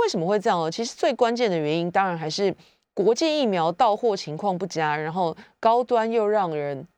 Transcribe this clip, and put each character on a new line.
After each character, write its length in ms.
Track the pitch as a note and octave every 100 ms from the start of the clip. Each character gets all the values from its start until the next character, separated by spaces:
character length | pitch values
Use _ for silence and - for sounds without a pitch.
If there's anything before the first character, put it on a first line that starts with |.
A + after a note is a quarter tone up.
为 80 | A4+
什 100 | G3
么 60 | E3
会 140 | G#3
这 100 | A3+
样 100 | F3+
呢？ 100 | D#3+
其 120 | E3
实 120 | A#3 -
最 180 | E4
关 220 | A#3+ A#3 A#3+
键 140 | A#3
的 80 | E3+
原 200 | D3+ D#3+
因， 140 | F3
当 140 | F#3 F#3+
然 120 | E3+
还 120 | D#3
是 240 | D#3 G3 - - _ _
国 200 | - G3
际 260 | A#3 D#4+ D4+
疫 60 | A#3+
苗 260 | F#3 E3
到 240 | F3 A#3 G#3+
货 220 | A#3+ G3
情 180 | - D#3
况 220 | G3+ F3+
不 80 | F3+
佳， 320 | E3 D3+ D3
然 160 | D#3
后 220 | E3+ E3+ - - -
高 240 | A3+ A#3+
端 280 | B3 A#3 A3+
又 160 | A#3 G#3
让 220 | G#3+ F3+ D3+
人 300 | C#3+ C#3 F3